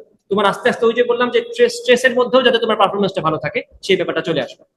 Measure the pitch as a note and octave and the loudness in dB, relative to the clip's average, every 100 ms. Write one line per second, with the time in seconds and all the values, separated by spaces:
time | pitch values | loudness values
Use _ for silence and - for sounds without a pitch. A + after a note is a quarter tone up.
0 | - _ _ G3+ G3+ F#3+ A#3+ - A3+ A#3 | -14 _ _ 0 0 0 -2 0 0 0
1 | A#3+ A#3+ B3 A#3 A#3 - A#3+ - - B3 | 0 0 0 -2 -4 0 0 0 0 2
2 | C4 A#3+ A#3+ B3+ B3 A#3 A3 G#3+ F#3+ G3+ | 2 0 2 2 4 2 0 0 0 0
3 | F#3+ F3+ D#3+ D#3 D3 B3+ - _ - F3 | -2 -2 -2 -4 -4 -8 -10 _ -2 0
4 | D#3+ D#3+ E3+ D3 A#2 - _ | 0 -4 -2 -4 -4 -12 _